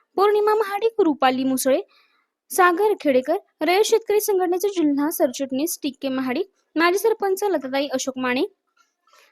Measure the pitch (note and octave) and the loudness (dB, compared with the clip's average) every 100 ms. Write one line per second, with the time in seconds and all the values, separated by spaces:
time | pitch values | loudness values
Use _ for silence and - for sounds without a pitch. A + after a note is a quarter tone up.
0 | _ - G4+ G#4 G#4 G#4+ G4+ G4+ A4+ A4+ | _ 0 2 2 2 2 0 -2 -2 2
1 | E4+ C4+ C4 C4 C4+ C4 C4+ C#4+ - _ | 0 2 0 0 0 0 0 0 -2 _
2 | _ _ _ _ _ - F4+ F4 G#4+ G4+ | _ _ _ _ _ 2 2 4 0 0
3 | D4 B3+ B3+ D#4 - _ D#4 F#4 G#4+ A4 | 0 0 0 -2 -6 _ 0 2 2 0
4 | G#4+ G#4 G#4+ F#4+ F4+ F4+ G4+ G4 D4+ C#4 | 2 0 2 0 0 0 -2 0 0 0
5 | D4 F4 D4 B3 C4+ C4 E4 - D4+ - | -2 0 -2 -2 -6 -4 -4 -4 -8 -6
6 | C4+ C4 C4 B3+ G4 _ _ D#4 E4+ G4 | -4 -4 -2 -4 -6 _ _ -2 0 2
7 | A4+ A4 G4 F#4+ G#4 D#4+ C4+ C4+ C#4+ C4 | 0 0 -2 -2 -2 -2 -2 -4 -4 -4
8 | C4+ B3+ B3+ B3 G4 - _ _ _ _ | -6 -4 -2 -2 -4 -8 _ _ _ _
9 | _ _ _ | _ _ _